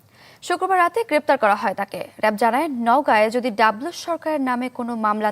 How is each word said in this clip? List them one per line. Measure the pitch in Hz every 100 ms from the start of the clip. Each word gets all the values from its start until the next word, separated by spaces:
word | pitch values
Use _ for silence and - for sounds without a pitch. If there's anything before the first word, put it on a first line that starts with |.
| _ _ - -
শুক্রবার | - 349 370 370
রাতে | 349 453
গ্রেপ্তার | 453 302 - 269
করা | 208 208
হয় | 220
তাকে। | 190 196 180
র্যাব | - - 214 208
জানায়, | 233 247 320
নওগাঁয় | 240 233 269 285 220 220
যদি | 240 247
ডাবলু | 208 220 214 311
সরকারের | - - 320 320 302
নামে | 254 247 254
কোনো | 247 240 226
মামলা | 214 214 214